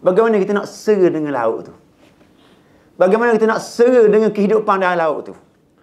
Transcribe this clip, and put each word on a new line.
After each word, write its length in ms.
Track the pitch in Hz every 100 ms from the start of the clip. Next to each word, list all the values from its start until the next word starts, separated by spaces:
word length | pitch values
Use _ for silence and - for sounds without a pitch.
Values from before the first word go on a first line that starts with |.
bagaimana 360 | 170 185 226 214
kita 80 | 190
nak 120 | 208 139
sera 400 | - - 208 175
dengan 240 | 151 147
laut 400 | 135 113 - -
tu? 40 | - _ _ _ _ _ _ _ _ _ _ _
Bagaimana 400 | - 185 220 240
kita 160 | 220 220
nak 100 | -
sera 440 | - - 240 254 208
dengan 240 | 208 214
kehidupan 480 | 214 196 214 214 190
dalam 200 | 185 175
laut 340 | 160 143 -
tu? 20 | 92 _ _ _ _